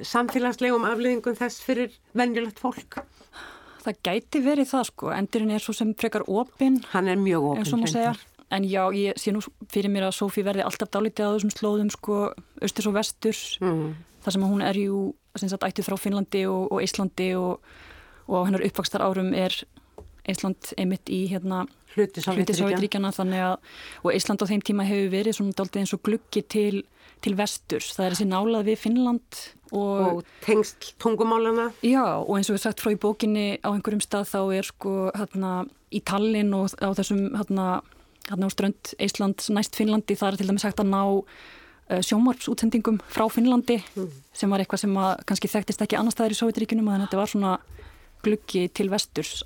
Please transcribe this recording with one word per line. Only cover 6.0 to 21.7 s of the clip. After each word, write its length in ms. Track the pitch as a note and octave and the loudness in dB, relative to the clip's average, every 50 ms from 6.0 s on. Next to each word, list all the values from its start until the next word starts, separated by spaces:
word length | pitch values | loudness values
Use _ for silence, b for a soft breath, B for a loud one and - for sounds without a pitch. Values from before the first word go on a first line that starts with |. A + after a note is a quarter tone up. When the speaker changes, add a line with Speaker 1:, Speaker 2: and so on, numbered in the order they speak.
| - A3+ - G#3+ - | -2 -2 0 -2 -2
Speaker 2:
opinn, 540 | - F#3+ G#3 B3 - - - C4+ C4+ C4 B3+ G#3 - - | 0 0 0 0 -2 0 2 4 4 4 4 2 0 0
Speaker 1:
Hann 160 | F#3+ F#3 F#3+ | 2 2 2
er 80 | F3+ | 2
mjög 340 | G3 G3 F#3+ F3 E3 C#3+ C#3+ | 4 4 4 4 4 2 2
opinn, 100 | C#3+ A#2 G#3 | 2 0 0
Speaker 2:
ef 60 | D3 | 0
svo 100 | C#3+ A#3 | 0 2
má 80 | A3+ D#3+ | 2 2
segja. 260 | D#3+ A#3 A#3 A#3+ A#3 | 2 2 2 0 0
Speaker 1:
reyndar. 160 | G#3 - - _ - - _ | -2 -8 -16 _ -20 -8 _
Speaker 2:
En 120 | - G3 G3 | -2 -2 0
já, 200 | F#3+ G3 F#3+ F#3+ F#3+ G3 | 0 0 2 2 2 2
ég 240 | G3+ G3+ G3 - - | 0 0 0 -2 -2
sé 140 | - G#3+ G3 | -2 -2 -2
nú 80 | G#3+ G3+ - - _ - - | -2 -4 -6 -12 _ -18 -4
fyrir 220 | - G3+ G3 G3+ | -2 0 0 0
mér 180 | G3+ G3 F#3+ F#3+ | 0 0 0 0
að 60 | F#3+ | -2
Sophie 300 | - G#3 G3 - G#3+ G3 | -2 -2 -2 -2 0 0
verði 180 | G3+ G3+ G3 F#3 | 0 0 0 -2
alltaf 260 | - - - A3 G3+ | -2 -2 -4 -4 -4
dálítið 360 | - G3+ G#3+ A3 - - G#3 | -2 -2 -2 0 0 0 0
á 60 | G3+ G#3 | 0 0
þessum 180 | G#3+ G3+ G#3 - | 0 0 -2 -2
slóðum, 380 | - - G#3 G#3 G#3 G#3 G#3 | -2 0 0 2 2 2 0
sko, 420 | - - - - G#3 G3+ - - - - - _ _ - - | -2 -4 -4 -2 -2 0 0 -2 -4 -8 -14 _ _ -6 -4
austurs 240 | - - - G#3 | -4 -2 -2 -2
og 80 | G#3+ G3 | 0 0
vesturs. 640 | G#3 A3 - - - - A3 G#3 - - - - - | 0 0 -2 -4 -2 -2 -2 -2 -2 -6 -8 -6 -2
Speaker 1:
Mhm. 340 | F#3 F#3 E3 D#3+ D#3 D#3 D#3+ D#3 E3+ - _ - - | 0 0 0 0 -2 -4 -6 -10 -14 -20 _ -8 -4
Speaker 2:
Þar 80 | G#3 F3 | -2 0
sem 100 | G3 G3 | 2 2
að 80 | F#3+ G3+ | 2 2
hún 100 | G3 G3 | 2 2
er 120 | - F#3+ | 0 0
jú, 400 | G3+ G3+ G3 G3 G3 G3 G3 - - _ _ _ | 0 0 0 0 -2 -2 -4 -6 -8 _ _ _
sem 120 | - - F#3 | -6 -4 -4
sagt, 140 | G3 G3 - | -2 -2 -2
ættuð 260 | F#3+ - - F#3+ - | -2 -2 -4 -4 -4
frá 100 | G3 F#3+ | -4 -4
Finnlandi 460 | - G3+ G3+ G3+ G3 - - G3 F#3+ | -2 -2 0 0 -2 -2 0 0 0
og, 260 | F#3+ F#3+ F#3 F#3 - G3 | 0 0 0 -2 -2 0
og 80 | G3 | 0
Íslandi 540 | - F#3+ - - G3 F#3 - - F#3 F#3 F#3 | -2 -2 -2 -2 -2 -2 -2 -2 0 0 0
og, 260 | F#3 F3+ F3+ F3+ - B B B B B B B B B B B B B - | 0 0 -2 -4 -6 B B B B B B B B B B B B B -2
og 60 | G3+ | 0
á 120 | F3+ F3+ | 2 2
hennar 180 | G3 F#3+ F#3 - | 2 2 2 0
uppvaxtarárum 720 | G3 - - F#3+ - - G3 - F#3+ F#3+ F#3+ F#3 F#3 F#3+ | 0 -2 -2 -4 -2 -2 0 0 0 0 0 0 0 0
er 160 | F#3+ F#3 F#3 - - - - _ - - _ _ - - - - - - | 0 0 0 -2 -4 -8 -12 _ -20 -20 _ _ -20 -20 -20 -20 -10 -6
Ísland 460 | - F#3+ - - F#3+ F#3+ - - - - - | -6 -4 -2 -2 -4 -4 -4 -8 -10 -6 -4
einmitt 260 | F#3+ F#3 F#3+ F#3 - - | -2 -2 -2 -2 -4 -4
í, 180 | - F#3 F#3+ F#3+ | -4 -2 -2 -2
hérna, 380 | F#3+ F#3 F3 F#3+ F#3 F#3 F#3 - | -4 -4 -4 -4 -4 -4 -4 -6